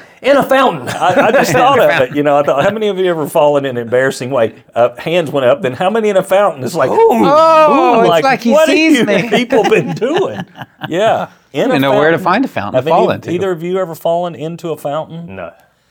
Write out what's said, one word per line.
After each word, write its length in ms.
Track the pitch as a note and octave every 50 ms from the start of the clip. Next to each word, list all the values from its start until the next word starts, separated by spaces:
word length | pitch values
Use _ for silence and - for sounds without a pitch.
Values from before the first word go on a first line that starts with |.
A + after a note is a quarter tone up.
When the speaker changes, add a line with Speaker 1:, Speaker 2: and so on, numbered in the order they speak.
| - - _ _
Speaker 1:
in 160 | - B3 C#4+
a 60 | C4 -
fountain?" 440 | - C4 C4+ C4 G#3+ F3 C3+ A#2+
Speaker 2:
I, 400 | - - - D#3 F3+ F3+ F3 F3
I 40 | A3
just 200 | A#3 C4+ A#3 F#3
Speaker 1:
<laughs> 80 | G3+ B3+
Speaker 2:
thought 200 | B3 C4+ C#4 B3
of 220 | G#3+ - E3+ - C3 -
it, 40 | D3+
you 60 | D3
know, 160 | C#3+ D3 C#3+
I 60 | D3 C#3+
thought, 200 | E3+ C#3 C#3 D#3
"How 60 | G3+
many 200 | G#3 A3 G#3+ G#3
of 80 | F#3+ F#3
you 60 | F#3+
have 100 | F3+ E3+
ever 100 | D#3+ C#3+
fallen 380 | D3 - D#3+ D3 D3 D3 C#3+ C#3
in 100 | C3+ A#2+
an 40 | A#2+ A#2
embarrassing 460 | A2 B2 B2+ C3 C3 B2+ - C3 B2+
way?" 320 | C#3 B2 A2+ - - - - _ -
Uh, 200 | A2+ A#2+ B2 -
hands 340 | - - D#3+ E3 F3+ D#3+ C3
went 160 | - C#3 B2+
up, 160 | A#2+ C#3+ - F#3+
then, 100 | B2+ B2+
"How 160 | - F3+ F#3
many 200 | G#3+ A3+ G#3+ G#3
in 80 | G3
a 40 | F#3+ -
fountain?" 400 | - F#3+ G3 D4+ - D3+ C3+ B2+
It's 120 | - F3
like, 160 | E3 C3+ -
Speaker 3:
Ooh. 40 | - G#4+
Oh, 960 | A4+ A4+ C4+ A3+ - C#4 C#4+ D#4 D#4+ D#4+ D#4+ D#4 D#4 D4 C#4+ - B3+ B3 A#3+
Speaker 2:
ooh, 40 | A3+
Speaker 3:
it's 80 | A3+ -
Speaker 2:
like, 140 | E3+ D#3+ C4
Speaker 3:
like 180 | C4+ B3+ -
he 100 | - A#3
Speaker 2:
"What 160 | C#4 D#4 D#4+
have 80 | D#4+ -
Speaker 3:
sees 220 | D4+ D#4+ D#4+ D4 A#3+
Speaker 2:
you 60 | G#3+
Speaker 3:
me. 240 | G#3 G3 F#3 G3 A3+
Speaker 2:
people 340 | A3+ A#3 B3 A#3 C4 A3+ G3+
been 300 | - A3 F3+ D#3+ E3+ D#3+
doing?" 500 | - G#3 C4 E4 G4 F#4 C4+ G#3 F#3+ F3 - _ - C#3+
Speaker 3:
<laughs> 240 | - _ - - -
Speaker 2:
Yeah. 420 | D3+ F3+ G#3+ A3 D#3+ G#2 F2+ - - _ _ _ -
In 80 | C#3+
Speaker 3:
I 20 | G3+
Speaker 2:
a 40 | -
Speaker 3:
didn't 120 | E3 C3+
know 100 | C3+ C#3 B2+
where 140 | C3+ D3 D#3+
to 60 | E3 D3
Speaker 2:
fountain. 40 | -
Speaker 3:
find 220 | E3+ F#3 A#3+ C4+
a 20 | -
fountain 220 | - G#2+ G2 G#2 A#2+
to 40 |
Speaker 2:
Have 100 | B2+ B2+
any 40 | D#3+ E3
Speaker 3:
fall 160 | F#3+ A3+ F3+
Speaker 2:
of, 60 | G#2
Speaker 3:
into. 160 | A2 - -
Speaker 2:
either 200 | E3+ F3+ G3 F#3+
of 120 | F3+ D#3 E3
you 160 | F3 F3+ F#3+
ever 160 | F#3 E3 D#3+
fallen 400 | - - E3+ E3+ E3+ F3+ F3 D#3
into 340 | - D3+ D#3+ E3+ D#3+ - E3
a 60 | D3
fountain? 580 | D3 - D3 C#3+ D#3 D3+ - D#3+ E3+ E3+ B2+ F#2+
Speaker 1:
No. 180 | F#2+ F2 - - _ _ _ _ _ _ _